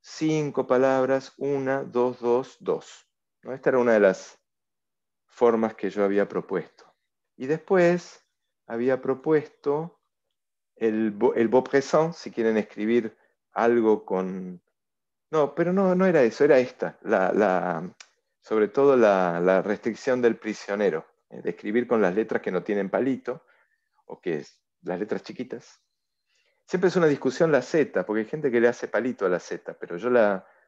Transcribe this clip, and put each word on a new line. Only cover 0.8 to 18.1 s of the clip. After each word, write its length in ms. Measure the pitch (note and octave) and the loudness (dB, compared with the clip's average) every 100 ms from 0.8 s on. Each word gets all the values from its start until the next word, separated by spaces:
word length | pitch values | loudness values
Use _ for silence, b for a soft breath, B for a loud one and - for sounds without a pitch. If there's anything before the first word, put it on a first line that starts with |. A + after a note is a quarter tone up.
| C3+ C3 C3 C3+ C3 - | 2 2 0 -2 -4 -8
una, 460 | C#3 C#3 C3 C3+ | -4 -4 -2 -4
dos, 360 | B2 B2 B2 B2 | -4 -2 -2 -2
dos, 360 | A#2 A#2+ C3 _ | 0 0 -2 _
dos, 480 | - D#2 - - _ _ _ _ | -6 -6 -8 -20 _ _ _ _
¿no? 100 | - | -14
Esta 160 | C3 D3+ | -4 0
era 80 | C3 | 2
una 140 | A#2+ | 4
de 60 | A2 | 4
las 400 | G2 F#2 - - _ _ _ _ _ _ _ _ _ | 4 2 -10 -20 _ _ _ _ _ _ _ _ _
formas 480 | - A#2+ A2+ A2 - | 0 2 2 -2 -4
que 140 | G2 | -8
yo 120 | G2 | -2
había 240 | G2+ G2+ G2 | 0 0 -2
propuesto. 580 | F#2 - F2+ - _ _ _ _ _ _ _ | -6 -6 -6 -8 _ _ _ _ _ _ _
Y 120 | C3 | -6
después 760 | D#3+ - F#3+ F3 F3 - - _ _ _ _ _ | -6 0 2 4 2 -4 -20 _ _ _ _ _
había 340 | A#2 B2 C3 | -4 -2 -2
propuesto 1000 | C3 C3 D#3 D#3 D3 _ C#3+ D3 E3 _ _ _ _ _ _ _ _ _ | -2 -4 0 0 0 _ -4 -4 -6 _ _ _ _ _ _ _ _ _
el 340 | A2+ A2 A2 | -2 0 -2
bo-, 240 | G2+ A#2+ | 0 0
el 140 | A#2 A2+ | 2 2
beau 160 | B2 | 2
présent, 500 | B2+ C#3 C3+ D#3+ D#3+ | 2 -2 0 0 0
si 160 | E3+ A2+ | -6 -12
quieren 280 | G#2+ A2+ A2 | -2 0 0
escribir 600 | G#2 - G#2+ A#2 A2 _ _ _ _ | -4 -6 0 0 0 _ _ _ _
algo 520 | G2 A#2 A#2+ A2 G#2+ - | -2 2 2 2 0 0
con... 560 | F#2+ F#2 F#2+ F#2 F2+ _ _ _ _ _ _ _ | -4 -4 -8 -12 -16 _ _ _ _ _ _ _
No, 240 | D#3 C#3+ - | -2 -2 0
pero 180 | E3+ | 0
no, 220 | F#3+ F#3+ F3+ | 2 2 2
no 100 | F#3+ | 4
era 160 | D#3+ | 4
eso, 220 | A#2 - D3 | 2 4 4
era 140 | B2+ | 6
esta, 400 | B2+ - F#2 - | 4 -4 -10 -8
la, 320 | - G#2 F#2 | -2 0 2
la, 580 | F2+ G#2 F#2 F2+ E2 F2+ _ - | 2 2 2 -2 -6 -8 _ -20